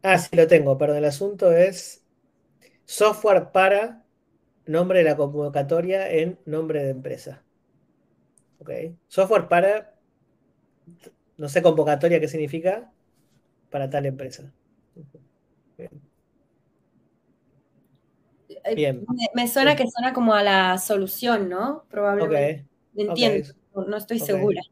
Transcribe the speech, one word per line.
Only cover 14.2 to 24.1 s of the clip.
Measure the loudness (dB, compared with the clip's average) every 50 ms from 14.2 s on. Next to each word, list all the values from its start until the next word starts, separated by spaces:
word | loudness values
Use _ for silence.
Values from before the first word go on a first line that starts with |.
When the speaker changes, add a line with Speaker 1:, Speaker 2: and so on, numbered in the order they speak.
| -12 -16 -16 -18 -20 -20 _ _ _ _ _ _ _ _ _ -20 -20 -20 _ -20 _ _ _ _ _ _ _ _ _ _ _ _
Speaker 1:
Bien. | -20 -20 _ -20 _ _ _ _ _ _ _ _ _ _ _ _ _ _ _ _ _ _ _ _ _ _ _ _ _ _ _ _ _ _ _ _ _ _ _ _ _ _ _ _ _ _ _ _ _ _ _ _ _ _
Speaker 2:
Eh, | -20 -10 _ -4 -2
Speaker 1:
Bien. | 0 0 -2 -2 -4 -6 -6
Speaker 2:
me, | -6 -4 -4 -4 -2 -2 -4
me | -2
suena | 0 2 4 4
Speaker 1:
Sí. | 2 2
Speaker 2:
que | 0 -4
suena | -4 -4 -6 -4 -2
como | 0 2 4 4
a | 4 4
la | 4 4 4 4 2 0 -2
solución, | -2 -2 -2 -2 -2 -4 -6 -6 -2 0 0 0 -2 -4
¿no? | -4 -4 -4 -4 -6 -8 -12 _
Probablemente. | -6 -2 -2 0 0 0 0 0
Speaker 1:
Ok. | 0 0 0 0 -2 -6 -12 _ _ _ _ _ _
Speaker 2:
Entiendo, | -6 -4 -4 0 0 0 2 0 -2
Speaker 1:
Ok. | -4 -8 -16 _ _ _ _
Speaker 2:
no, | -10 -8
no | -8 -8 -10
estoy | -8 -6